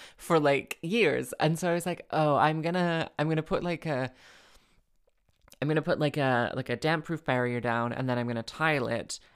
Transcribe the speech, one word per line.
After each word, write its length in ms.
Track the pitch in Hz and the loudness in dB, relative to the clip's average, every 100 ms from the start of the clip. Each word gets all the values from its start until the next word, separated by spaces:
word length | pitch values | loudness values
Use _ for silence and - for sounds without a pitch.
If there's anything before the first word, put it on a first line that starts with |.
| - - | -20 -20
for, 240 | - 165 | 2 4
like, 380 | 147 139 - - | 6 2 0 -8
years. 500 | 165 233 170 127 127 - | -2 2 4 2 -2 0
And 180 | 156 160 | 0 2
so 140 | 180 | 0
I 40 | |
was 120 | 170 180 | 0 -2
like, 200 | 170 - | -6 -4
"Oh, 240 | 151 151 | 2 4
I'm 260 | 139 147 156 | 6 4 2
gonna, 480 | 160 180 175 165 - - | -2 0 2 0 -2 -2
I'm 80 | 151 | 0
gonna 120 | 160 | 0
put, 220 | 156 185 | 0 -4
like, 240 | 175 170 160 | -2 -6 -4
a, 240 | 131 127 - - - - - _ _ _ _ _ _ _ _ _ - | -4 -4 -8 -20 -20 -20 -20 _ _ _ _ _ _ _ _ _ -6
I'm 60 | 151 | -2
gonna 120 | 156 | 0
put, 200 | 156 - | 0 0
like, 160 | 147 151 | 0 0
a, 360 | 135 120 120 - | 0 2 0 -4
like, 140 | 127 | -6
a 60 | 120 | -4
damp 280 | 156 160 | -2 -2
proof 200 | 156 160 | -4 -8
barrier 360 | - 127 123 120 | -2 0 0 0
down, 320 | 120 117 120 | -2 0 -2
and 160 | - 127 | -2 -2
then 100 | 120 | 0
I'm 80 | 120 | -2
gonna 160 | 117 | -4
tile 460 | 113 - 156 147 117 | -6 -4 0 0 0
it, 320 | 117 - - _ | -4 -6 -12 _